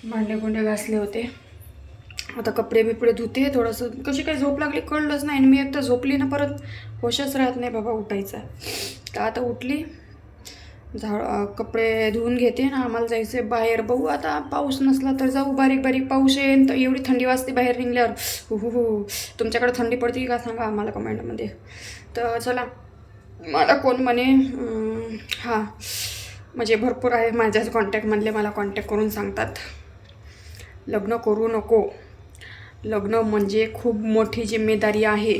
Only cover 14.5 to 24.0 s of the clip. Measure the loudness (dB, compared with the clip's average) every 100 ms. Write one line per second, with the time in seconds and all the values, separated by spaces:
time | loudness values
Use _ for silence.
14.5 | -2 -2 2 4 4 2 2 2 2 0
15.5 | 4 4 4 2 0 2 4 4 6 6
16.5 | 8 6 6 2 2 2 2 4 2 2
17.5 | 2 2 2 0 2 2 0 -6 -8 -4
18.5 | -4 0 0 2 0 -2 -8 -10 -4 -2
19.5 | 2 0 2 0 0 -2 -2 -2 -2 -4
20.5 | -6 -4 -2 -4 -6 -6 -6 -6 -8 -8
21.5 | -10 -20 -18 -16 -16 -10 -4 -2 -2 -2
22.5 | -2 -4 -10 -20 -20 -20 -20 -20 -16 -2
23.5 | 2 4 4 4 2